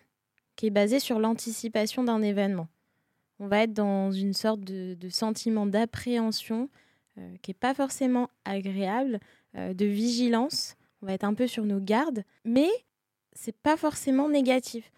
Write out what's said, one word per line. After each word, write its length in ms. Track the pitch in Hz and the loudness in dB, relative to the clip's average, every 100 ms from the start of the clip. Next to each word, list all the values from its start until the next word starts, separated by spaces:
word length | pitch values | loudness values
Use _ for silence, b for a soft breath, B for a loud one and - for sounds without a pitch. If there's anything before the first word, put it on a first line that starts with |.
| - _ _ _ _ - | -8 _ _ _ _ -4
qui 120 | 220 | 0
est 40 | |
basée 280 | 202 208 269 | 4 4 2
sur 200 | - 226 | 0 0
l'anticipation 840 | 220 226 233 220 233 220 214 - | 0 0 -4 -8 -4 -2 -2 0
d'un 180 | 247 220 | 0 2
événement. 460 | 214 202 196 185 165 - _ _ _ _ _ _ | 2 2 0 0 -6 -12 _ _ _ _ _ _
On 80 | 196 | 0
va 160 | 208 | 2
être 100 | 226 | 2
dans 380 | 208 202 196 196 | 2 2 2 0
une 220 | 190 196 | 0 -2
sorte 280 | 190 220 220 | 0 0 -2
de, 340 | 190 190 185 175 | -6 -8 -8 -10
de 140 | 185 | -8
sentiment 560 | - 220 214 233 220 202 | -4 -2 -2 0 0 2
d'appréhension, 1040 | 202 233 - 247 240 220 214 - 226 277 b b b b - | 2 0 -2 -2 0 0 -2 -4 -4 -6 b b b b -18
euh, 180 | 180 180 | -18 -14
qui 100 | - | -12
est 80 | 190 | -4
pas 140 | 240 | -2
forcément 560 | 269 269 - 262 247 247 - - | 0 -2 0 2 2 0 -6 -6
agréable, 760 | 196 190 190 190 226 269 214 b b b 202 | -4 -4 -2 0 0 0 -2 b b b -10
euh, 180 | 185 | -8
de 120 | 185 208 | 0 2
vigilance. 920 | 202 233 240 240 226 269 - - - _ _ | 2 0 2 2 2 0 -2 -6 -10 _ _
On 40 | 196 | -6
va 80 | |
être 100 | 190 | -2
un 100 | 202 | -2
peu 140 | 208 247 | 0 0
sur 180 | 233 208 | 0 0
nos 140 | 196 | 0
gardes, 440 | 190 214 320 233 - _ 226 | 2 2 2 -2 -8 _ 0
mais 240 | 247 320 494 - _ _ _ _ | 4 4 2 -4 _ _ _ _
c'est 220 | - - - | -12 -12 -2
pas 220 | 294 311 | 0 2
forcément 520 | 302 294 - 262 302 | 0 -2 2 2 4
négatif. 640 | 294 254 254 - 233 - | 4 4 2 0 -10 -14